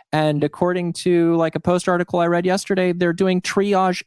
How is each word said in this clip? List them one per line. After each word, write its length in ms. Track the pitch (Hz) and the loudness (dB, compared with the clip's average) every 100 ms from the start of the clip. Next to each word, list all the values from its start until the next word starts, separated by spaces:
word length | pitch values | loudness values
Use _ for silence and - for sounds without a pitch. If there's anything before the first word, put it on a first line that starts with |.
| _ | _
And 320 | 156 156 151 | 0 0 0
according 500 | 147 - 180 180 175 | -2 0 -2 0 -4
to, 420 | - 180 175 170 170 | -4 0 2 2 2
like, 200 | 160 165 | 0 -2
a 40 | |
Post 280 | - 180 - | 0 0 0
article 320 | 175 175 175 | -2 0 0
I 80 | 170 | 2
read 180 | 175 180 | 2 0
yesterday, 460 | 190 - 190 180 | -2 -2 0 0
they're 220 | 175 175 | 0 -2
doing 280 | 170 190 185 | 0 0 0
triage 640 | - 202 202 185 185 180 | -2 -2 0 2 0 -2